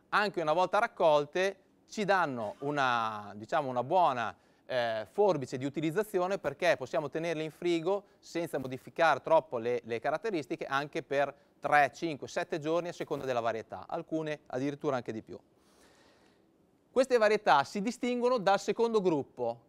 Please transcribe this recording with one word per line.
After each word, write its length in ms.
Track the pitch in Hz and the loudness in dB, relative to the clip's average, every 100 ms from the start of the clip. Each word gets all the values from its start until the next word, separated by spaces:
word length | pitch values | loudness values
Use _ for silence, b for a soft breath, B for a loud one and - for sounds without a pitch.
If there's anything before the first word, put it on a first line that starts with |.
| b | b
anche 320 | 185 208 175 | 0 0 0
una 140 | 156 | 0
volta 240 | 165 180 208 | 2 2 2
raccolte 800 | 233 - 170 147 143 180 190 - _ _ _ | 0 2 4 4 2 0 -2 -2 _ _ _
ci 180 | - 190 | -4 2
danno 480 | 190 156 120 104 - | 2 2 -2 -6 -6
una, 720 | 139 147 131 120 113 107 101 | -4 2 2 2 0 -4 -10
diciamo, 340 | 104 113 165 131 | -12 -4 -2 -2
una 160 | 123 | -2
buona, 500 | 127 185 160 123 107 - b b | 0 4 4 2 -4 -8 b b
eh, 420 | - 123 117 110 107 | -6 -2 -2 -4 -4
forbice 460 | - 208 156 127 127 | 2 2 2 -2 -4
di 80 | 139 | -4
utilizzazione, 720 | 156 160 165 208 185 180 196 | -2 -2 -2 -2 -2 -2 -2
perché 360 | 147 139 175 143 | -6 0 2 2
possiamo 320 | 127 170 147 | 0 -4 -4
tenerle 320 | 160 170 156 | -4 -4 -4
in 80 | 156 | -6
frigo 540 | - 175 170 160 202 190 b | -4 -2 0 0 -2 -4 b
senza 380 | - 170 165 147 | -10 -6 -4 -6
modificare 640 | 127 131 - - 165 131 | -6 -10 -8 2 4 4
troppo 380 | 151 160 - 123 | 4 2 2 -4
le, 240 | 120 123 | -2 -2
le 160 | 110 113 | -2 -4
caratteristiche 640 | 143 160 226 180 139 165 | -4 -4 -4 -4 -4 -8
anche 380 | - 135 147 175 | -4 -4 -4 -8
per 320 | - 139 139 - b b | -4 0 0 -4 b b
tre, 320 | 143 147 135 | 2 4 4
cinque, 340 | - 170 139 117 | 0 -6 -6 -8
sette 300 | 175 170 170 | -6 -4 -4
giorni 280 | 151 170 170 | 0 -2 -2
a 60 | |
seconda 320 | - 156 143 135 | -8 -6 -4 -2
della 140 | 120 | 0
varietà, 440 | 113 110 - 92 - | 0 -2 -6 -12 -8
alcune 540 | 170 160 160 156 151 - | -8 -4 -4 -4 -8 -6
addirittura 500 | 127 139 143 151 127 | -4 -4 -2 -2 -2
anche 160 | 117 | -4
di 80 | 110 | -10
più. 180 | - 98 _ _ b b b b b b b b b _ _ _ _ | -10 -16 _ _ b b b b b b b b b _ _ _ _
Queste 280 | 247 262 247 | 0 2 4
varietà 440 | 208 208 - 151 | 4 4 4 4
si 200 | - 214 | 4 -2
distinguono 560 | 208 - 240 247 240 254 | -6 -4 -4 0 0 0
dal 200 | 185 196 | 2 0
secondo 440 | - 202 233 220 | 0 0 0 2
gruppo, 580 | 185 151 127 - 117 117 | 2 0 -2 -6 -8 -8